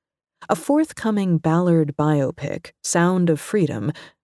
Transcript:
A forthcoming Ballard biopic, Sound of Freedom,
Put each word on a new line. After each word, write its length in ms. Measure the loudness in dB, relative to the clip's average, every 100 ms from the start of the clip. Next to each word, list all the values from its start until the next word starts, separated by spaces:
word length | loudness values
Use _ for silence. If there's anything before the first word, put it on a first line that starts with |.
| _ _ _ _ -4
A 80 | -2
forthcoming 840 | 0 0 0 -4 -2 0 2 0
Ballard 560 | 2 2 4 2 2 0
biopic, 760 | 0 2 0 -4 -8 -8 -12 -14
Sound 480 | -4 0 2 2 2
of 80 | 0
Freedom, 540 | -2 -2 0 -2 -6 -8 -12 _